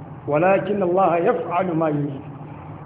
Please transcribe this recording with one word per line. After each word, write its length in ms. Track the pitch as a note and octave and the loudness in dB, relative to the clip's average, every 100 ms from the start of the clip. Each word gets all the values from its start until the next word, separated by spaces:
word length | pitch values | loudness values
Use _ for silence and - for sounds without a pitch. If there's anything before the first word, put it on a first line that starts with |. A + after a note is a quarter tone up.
| - - - | -16 -10 0
"ولكن 540 | D3 F3+ G3 F#3 G#3 | 4 4 4 2 0
الله 340 | F3+ F3+ F3+ E3+ | 2 4 4 4
يفعل 500 | F#3+ B3 - F3 F#3 | 2 0 -2 -2 0
ما 140 | D#3+ D#3+ | 0 0
يريد"، 320 | D3 C#3+ C3 - - - - - - | 0 -4 -6 -12 -14 -14 -14 -16 -14